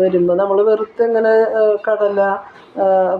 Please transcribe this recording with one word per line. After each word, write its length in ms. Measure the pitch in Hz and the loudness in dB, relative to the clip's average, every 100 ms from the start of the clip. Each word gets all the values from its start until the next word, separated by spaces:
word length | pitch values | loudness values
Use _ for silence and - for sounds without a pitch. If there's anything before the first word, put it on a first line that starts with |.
വരുമ്പോൾ 340 | 185 180 175 175 | 0 0 0 0
നമ്മൾ 180 | 196 196 214 | 0 0 0
വെറുതെ 360 | 214 214 - 233 | 0 -2 -4 -2
ഇങ്ങനെ, 240 | 226 220 220 220 220 | 0 2 2 2 0
ഏഹ്, 180 | 214 208 220 | 0 0 -2
കടല, 320 | 214 202 202 196 196 - - - 196 | -2 0 0 -2 -4 -10 -20 -14 -4
ഏഹ്, 300 | 190 190 185 185 | 0 2 0 -2